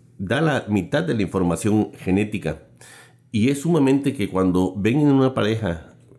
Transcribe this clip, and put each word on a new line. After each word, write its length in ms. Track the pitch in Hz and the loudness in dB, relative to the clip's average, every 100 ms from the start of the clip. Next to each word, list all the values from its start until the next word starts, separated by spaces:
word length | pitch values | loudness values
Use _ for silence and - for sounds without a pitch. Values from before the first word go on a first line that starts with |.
| _ - | _ -10
da 240 | 95 127 | -4 -2
la 240 | 160 123 - | 0 -2 0
mitad 340 | 104 85 143 | -2 0 -2
de 100 | 170 | -2
la 80 | 117 | -2
información 680 | 87 95 87 85 107 107 104 | -2 0 0 0 0 0 0
genética. 680 | - 95 95 104 101 78 76 - - - - - _ _ | -4 -2 0 0 -4 -6 -8 -12 -20 -20 -20 -20 _ _
Y 180 | 113 123 | 0 0
es 120 | 143 | 0
sumamente 520 | 165 165 135 139 139 | 0 2 4 2 0
que 140 | - 98 | -4 -2
cuando 460 | 92 92 90 92 101 | 0 2 2 0 0
ven 260 | 107 143 | 0 2
en 100 | 147 | 4
una 240 | 135 131 127 | 4 2 0
pareja 580 | 104 110 98 82 - - _ | -2 -2 -4 -6 -10 -20 _